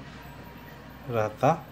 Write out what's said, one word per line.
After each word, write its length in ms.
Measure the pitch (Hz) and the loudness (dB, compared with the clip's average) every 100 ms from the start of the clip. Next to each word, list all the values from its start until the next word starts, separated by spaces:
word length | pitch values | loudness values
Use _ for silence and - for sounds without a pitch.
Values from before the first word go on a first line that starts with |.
| - - - - - - - - - - - | -2 -12 -12 -12 -14 -14 -14 -16 -14 -12 -2
रहता 580 | 117 107 - 135 165 - | 2 2 6 6 6 2